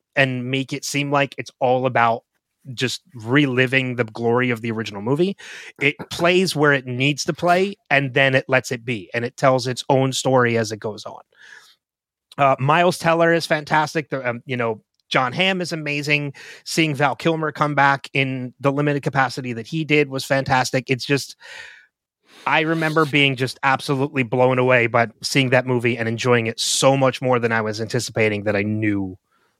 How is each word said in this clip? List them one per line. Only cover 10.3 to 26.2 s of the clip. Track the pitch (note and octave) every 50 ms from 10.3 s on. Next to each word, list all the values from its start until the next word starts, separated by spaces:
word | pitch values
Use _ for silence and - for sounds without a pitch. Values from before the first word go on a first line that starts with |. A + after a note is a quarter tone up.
| C3 C3 B2 A#2+ A#2 A#2
as | A2+ G#2+
it | A2 G#2
goes | - A2+ G#2 G#2 -
on. | A2+ A2+ - - _ _ _ - - - - - - _ _ _ _ _ _ _ _ _ _ _ _ - -
Uh, | C#3+ C3+ C3+ -
Miles | C3 C#3 D3+ E3+ F3 F#3 F3 -
Teller | - E3+ E3 E3+ E3 E3+ E3+
is | E3 D#3
fantastic. | - E3+ D3+ D3+ - - D#3 D#3 D3 - E3 C#3+ -
The, | - C3+ B2+ B2
um, | A#2+ A#2+ -
you | - C#3 B2
know, | A#2+ A2+ A2 G#2 - _ _ _ _ _
John | - - - - -
Hamm | D#3+ F#3 F#3+ G3 F#3
is | F3 D#3 E3+
amazing. | D#3+ D3+ D3 D3 D3 D3 C#3+ D3 D3 D3 C#3+ C3+ - - - - - -
Seeing | - - - D#3+ D#3 D3
Val | C3 D3 C#3 B2
Kilmer | - - E3 E3 D#3+ D#3+ D3+
come | C#3+ - D3+ D3 D3
back | C#3 C#3 C#3 C#3 C3+ - - -
in | C#3+ C3+ C3 C3 C3 B2+ B2+ - _
the | B2+ C#3
limited | C#3 C#3+ D3 D3 C#3+ C#3+ C3
capacity | D#3 B2 C3+ C3+ B2 - - C3 B2 A#2+
that | A2+ A2 -
he | D#3 D#3+ D#3+
did | C#3 D3+ D3+ D3 C#3
was | C3 C3+ -
fantastic. | - C#3+ C3+ C3 B2 C3 B2+ B2+ - - C3+ A#2+ -
It's | C3+ B2+ -
just, | - C#3+ C3+ - - - - - - - - - - - - - _ _ _ _ _ _ _ _ _ _ - - -
I | C#3 D#3
remember | D#3+ D#3 E3 E3 D#3+ D#3 D#3 D#3+ D#3+
being | C#3+ B2+ D3 C#3+ C#3 C3+
just | A#2 C3 B2 - - -
absolutely | C#3 C3 B2+ - - D3 C3 C3 - - C#3 B2+
blown | A2 B2+ B2+ B2+ B2+ C3 B2+
away | B2+ B2+ B2+ B2 A#2 A#2
by | A2 A#2+ A#2 G#2+ - _
seeing | - - - C#3+ C3+ A#2+
that | B2 B2+ B2+ B2+
movie | B2+ A#2+ A#2 B2+ A#2 A#2+
and | A2+ A2+
enjoying | A#2 A#2